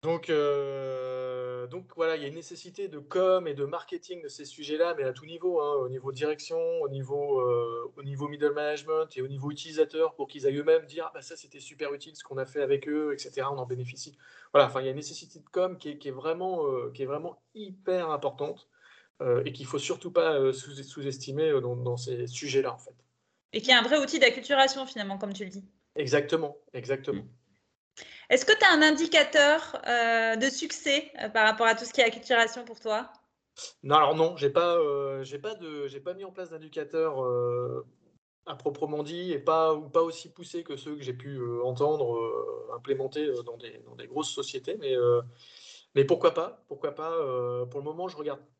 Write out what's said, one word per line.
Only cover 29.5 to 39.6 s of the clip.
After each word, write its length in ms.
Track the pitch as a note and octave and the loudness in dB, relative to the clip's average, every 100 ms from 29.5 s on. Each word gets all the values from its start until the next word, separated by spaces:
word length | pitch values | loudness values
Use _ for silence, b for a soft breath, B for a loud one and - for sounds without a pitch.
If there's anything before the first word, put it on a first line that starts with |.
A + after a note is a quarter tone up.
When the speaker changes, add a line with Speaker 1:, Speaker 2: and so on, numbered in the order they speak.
| D#4 - - - | 6 2 -8 0
Speaker 2:
euh, 480 | A#3+ A#3 A3+ A3+ | 2 4 4 2
de 140 | A3+ C4 | 2 0
succès, 640 | C4+ D#4 - - C#4 D4 - | 0 -8 -6 0 0 0 -8
euh, 60 | A3 | -2
par 180 | A3 G#3+ | 4 4
rapport 200 | A3 A3+ | 6 4
à 80 | A3+ | 4
tout 80 | |
ce 80 | A#3+ | 0
qui 80 | - | 4
est 40 | |
acculturation 600 | A#3 A3+ - A#3+ A3+ B3 | 4 4 0 4 4 0
pour 160 | A#3 A3+ | -14 -10
toi ? 320 | A3+ G#3+ B3+ - _ _ _ - B _ | -4 -4 -4 -14 _ _ _ -18 B _
Speaker 1:
Non, 120 | C3+ D3 | 6 8
alors 200 | D3 D#3+ | 8 6
non, 200 | D#3+ F3 | 2 2
j'ai 140 | C#3 | 2
pas, 260 | E3 F3 E3+ | 4 4 4
euh, 440 | D3+ C#3 C#3 C3+ | 2 0 -2 -6
j'ai 160 | C3 C#3+ | -8 -10
pas 160 | F3 | -10
de, 320 | A3 E3+ D3 C#3+ | -10 -10 -8 -8
j'ai 140 | C#3 | -8
pas 140 | D3 | -10
mis 100 | F#3 | -10
en 80 | G3 | -12
place 180 | F#3+ F3+ | -12 -14
d'indicateur, 720 | D#3+ D#3 D#3+ D3 E3 D#3+ C#3 | -14 -12 -10 -4 0 0 0
euh, 640 | B2+ B2 B2 B2 B2 F2+ - _ _ _ _ _ - | 0 2 0 0 -2 -4 -10 _ _ _ _ _ -14
à 100 | C#3 | -6
proprement 460 | D3+ C#3+ D3+ D3+ | -6 -4 -4 -4
dit, 260 | D3 E3+ F3+ | -6 -6 -4
et 60 | D3+ | -2
pas, 360 | D#3+ D#3+ | 2 4